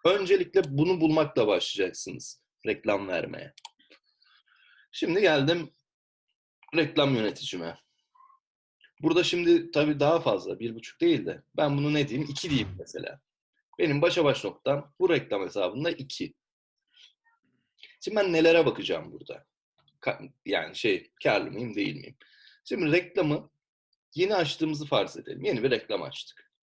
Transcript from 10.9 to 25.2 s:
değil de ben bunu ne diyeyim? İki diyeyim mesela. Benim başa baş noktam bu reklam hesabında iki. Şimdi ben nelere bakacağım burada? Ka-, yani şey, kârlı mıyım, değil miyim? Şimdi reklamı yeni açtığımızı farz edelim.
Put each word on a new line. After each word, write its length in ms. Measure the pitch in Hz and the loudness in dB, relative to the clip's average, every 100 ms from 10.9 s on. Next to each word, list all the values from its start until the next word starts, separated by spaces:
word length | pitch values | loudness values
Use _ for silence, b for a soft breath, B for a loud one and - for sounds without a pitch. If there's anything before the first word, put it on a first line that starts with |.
| - | 0
değil 260 | 170 139 95 | 2 2 0
de 160 | - _ - | -8 _ -2
ben 200 | 151 143 | 0 2
bunu 180 | 147 | 0
ne 140 | 151 143 | 0 0
diyeyim? 220 | 120 147 | -2 -4
İki 200 | 139 175 | -6 -2
diyeyim 260 | 135 98 95 | -2 -2 -8
mesela. 420 | - - - - _ _ _ _ _ - | -12 -10 -10 -12 _ _ _ _ _ -2
Benim 240 | 175 143 | 0 2
başa 220 | 170 175 | 2 4
baş 200 | 147 - | 2 2
noktam 500 | 98 - - 143 - - | -2 -6 -2 -2 -4 0
bu 100 | 180 | 2
reklam 320 | 147 - 101 | 2 0 -4
hesabında 480 | 90 101 92 117 165 | -2 -2 -2 -2 -4
iki. 440 | - 139 - - _ _ _ _ _ _ b b _ _ _ _ _ _ _ B B | -4 -10 -10 -10 _ _ _ _ _ _ b b _ _ _ _ _ _ _ B B
Şimdi 160 | - 214 | -6 0
ben 160 | 196 | 2
nelere 340 | 165 165 165 151 | 4 6 6 4
bakacağım 460 | - 92 82 80 | 2 -4 -4 -6
burada? 340 | - - - _ _ _ _ _ _ | -16 -14 -16 _ _ _ _ _ _
Ka-, 320 | - - 139 _ - | -6 -6 -10 _ -4
yani 300 | 95 78 - | -2 -2 -4
şey, 360 | 113 92 - _ | -2 -2 -4 _
kârlı 280 | 143 104 104 | 0 0 -2
mıyım, 240 | 98 120 | -8 -8
değil 220 | 107 98 - | -4 -4 -6
miyim? 200 | - - b b b b | -14 -20 b b b b
Şimdi 280 | - 226 160 | -8 -4 0
reklamı 580 | 170 175 196 156 147 - _ _ _ _ _ _ | 0 0 -2 0 -2 -4 _ _ _ _ _ _
yeni 200 | 151 190 | -2 0
açtığımızı 520 | 202 147 - 160 147 147 | 2 0 -2 -4 -4 -2
farz 300 | 127 95 | 0 0
edelim. 280 | - | -6